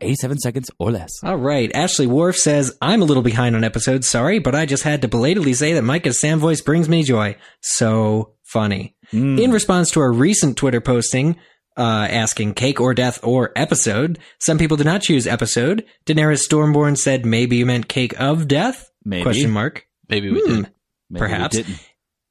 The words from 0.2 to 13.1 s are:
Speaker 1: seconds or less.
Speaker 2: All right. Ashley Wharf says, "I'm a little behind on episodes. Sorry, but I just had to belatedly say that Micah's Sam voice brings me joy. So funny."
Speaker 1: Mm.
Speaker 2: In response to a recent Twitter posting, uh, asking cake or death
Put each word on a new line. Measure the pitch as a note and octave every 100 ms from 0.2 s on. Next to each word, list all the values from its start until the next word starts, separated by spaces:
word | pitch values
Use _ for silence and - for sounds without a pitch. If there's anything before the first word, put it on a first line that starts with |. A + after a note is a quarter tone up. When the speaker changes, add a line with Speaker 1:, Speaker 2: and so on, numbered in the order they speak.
| C3 C#3+
Speaker 1:
seconds | B2 A#2+ B2+ -
or | F2+
less. | A2+ D#2+ -
Speaker 2:
All | - F3+
right. | C3 C#3+ A2+
Ashley | - F3+ - B2+
Wharf | C3 E3+ F3
says, | D#3 D3 C3 -
"I'm | C#3 A3+
a | E3
little | C3+
behind | A#2+ A2+ B2 A2+
on |
episodes. | A2+ A#2+ A#2+ C3 B2+
Sorry, | A#2+ C3 G#3+
but | D3
I | C#3 D#3
just | C3+
had | D3+ D3
to | B2
belatedly | A#2 B2+ G3 C#3+
say | B2 D3
that | E3
Micah's | A2+ D#3 D#3+ A#2+
Sam | D3+ D#3+
voice | D#3 D#3
brings | - D#3+ D#3+
me | E3
joy. | C#3+ A#2 G#2 G2+ - _
So | - - A#2 A2 G#2+ G#2+ A2 _
funny." | - A2+ G#2 F#2+ G#2 _ -
Speaker 1:
Mm. | A2 C3+ C3+
Speaker 2:
In | B3+
response | A3 - F3+ E3
to | E3
a | C3
recent | A#2 D3+ G#3+ D3+ A#2
Twitter | C#3 A#2+
posting, | B2 B2 A2+ B2+ D3 E3+ - _ _ -
uh, | A#2+ A2 G#2
asking | A2+ A2 - G#2
cake | G2 B2+ C#3
or | B2+
death | B2 B2